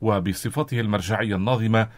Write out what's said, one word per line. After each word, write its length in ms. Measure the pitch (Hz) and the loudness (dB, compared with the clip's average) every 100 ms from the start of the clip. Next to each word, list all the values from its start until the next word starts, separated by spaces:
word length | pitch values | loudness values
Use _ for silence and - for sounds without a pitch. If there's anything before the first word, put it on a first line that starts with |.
وبصفته 800 | 110 101 90 92 117 147 151 120 | 0 0 0 -2 -4 -4 -2 -2
المرجعية 560 | 107 104 90 104 110 98 | 0 -2 0 0 0 0
الناظمة 520 | 107 127 110 113 110 | 0 0 2 2 2